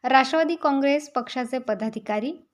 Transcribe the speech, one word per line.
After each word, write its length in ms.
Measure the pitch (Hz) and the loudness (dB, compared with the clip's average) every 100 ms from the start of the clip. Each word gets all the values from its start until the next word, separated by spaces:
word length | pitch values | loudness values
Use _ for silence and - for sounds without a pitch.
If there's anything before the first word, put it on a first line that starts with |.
राष्ट्रवादी 520 | 254 262 262 320 320 330 | 6 4 6 2 0 2
काँग्रेस 540 | 302 277 277 285 294 | 0 2 2 0 -2
पक्षाचे 480 | 254 240 262 247 262 | -6 -4 -6 -6 -6
पदाधिकारी 880 | 254 202 220 220 208 214 247 349 _ | -4 -4 -4 -6 -4 -4 -4 -8 _